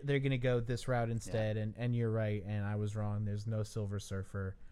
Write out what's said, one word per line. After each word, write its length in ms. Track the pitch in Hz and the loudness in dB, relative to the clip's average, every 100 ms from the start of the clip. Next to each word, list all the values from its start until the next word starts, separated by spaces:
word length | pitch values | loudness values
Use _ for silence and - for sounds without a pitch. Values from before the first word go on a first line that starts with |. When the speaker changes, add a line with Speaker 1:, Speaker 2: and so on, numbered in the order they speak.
Speaker 1:
they're 140 | 143 139 | 2 2
gonna 160 | 135 131 | 4 2
go 220 | 127 123 | 4 2
this 260 | 120 120 - | 2 -2 0
route 200 | 123 117 | 2 2
instead. 460 | 113 110 110 107 110 | 0 -2 0 2 0
Speaker 2:
Yeah. 60 | |
Speaker 1:
And, 120 | 107 107 | -2 -2
and 180 | 123 120 | 0 2
you're 140 | 113 | 2
right, 340 | 110 107 104 98 | 2 2 0 -2
and 180 | 104 | -2
I 120 | 101 104 | 0 0
was 180 | 104 | 0
wrong. 300 | 107 104 104 | 0 0 0
There's 220 | 104 101 107 | 0 -2 -2
no 160 | 110 | -2
Silver 360 | 107 113 101 101 | -2 -2 -2 -4
Surfer 560 | - 98 95 98 95 95 - | -4 -6 -4 -4 -4 -6 -6